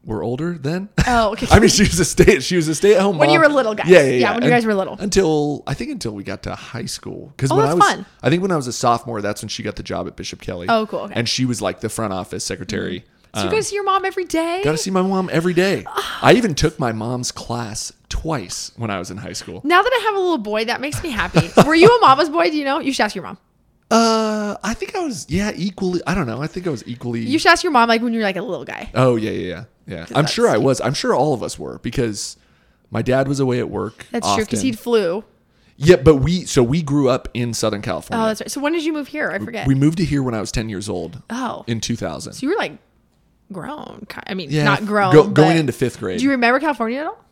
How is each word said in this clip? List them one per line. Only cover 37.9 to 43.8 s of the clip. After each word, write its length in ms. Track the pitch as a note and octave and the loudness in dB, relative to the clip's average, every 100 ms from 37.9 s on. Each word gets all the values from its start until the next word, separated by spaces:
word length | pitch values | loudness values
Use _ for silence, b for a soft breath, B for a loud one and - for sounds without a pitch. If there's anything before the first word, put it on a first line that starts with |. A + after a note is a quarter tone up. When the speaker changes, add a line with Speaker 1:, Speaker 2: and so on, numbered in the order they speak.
| D#2+ - A#3 | -8 -4 -2
Speaker 2:
Oh, 40 | A3 | -2
that's 120 | G#3+ | -4
right. 100 | - | -8
So 100 | C#4+ | -4
when 120 | D4 | -2
did 120 | E4+ | -2
you 80 | D#4 | -2
move 160 | D4+ C4+ | -4 -6
here? 220 | D4+ A3 | -6 -6
I 80 | F#3 | -6
Speaker 1:
We, 60 | |
Speaker 2:
forget. 220 | G#3+ A3+ C3+ | -8 -4 0
Speaker 1:
we 80 | |
moved 240 | C3+ D3 E3 | 4 2 2
to 60 | |
here 180 | D#3+ C#3+ | -2 0
when 120 | B2+ | -2
I 60 | A2+ | -4
was 100 | F#2 | -4
ten 160 | B2 A2 | -6 -6
years 200 | G2 G#2 | -8 -6
old. 320 | F2+ E2+ - - | -6 -8 -12 -12
Speaker 2:
Oh. 360 | A#3+ B3 - - | -8 -8 -10 -8
Speaker 1:
In 140 | A#2 | -6
two 160 | - A#2 | -6 -6
thousand. 360 | - C#2+ - | -6 -8 -12
Speaker 2:
So 120 | - C4 | -8 -4
you 40 | |
were, 60 | G#4 | -4
like, 200 | F#3 - _ _ _ _ _ _ _ | -4 -10 _ _ _ _ _ _ _
grown. 540 | F#3+ - G3+ | -12 -12 -12